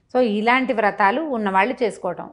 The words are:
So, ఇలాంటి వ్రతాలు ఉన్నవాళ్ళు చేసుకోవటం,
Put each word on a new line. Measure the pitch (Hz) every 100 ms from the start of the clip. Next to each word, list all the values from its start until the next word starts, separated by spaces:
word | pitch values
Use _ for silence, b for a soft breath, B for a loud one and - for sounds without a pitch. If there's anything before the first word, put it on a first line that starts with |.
| _
So, | 247
ఇలాంటి | 240 208 220 254 262
వ్రతాలు | 226 208 196 202 247
ఉన్నవాళ్ళు | 320 240 208 190 214 254
చేసుకోవటం, | 226 180 185 160 -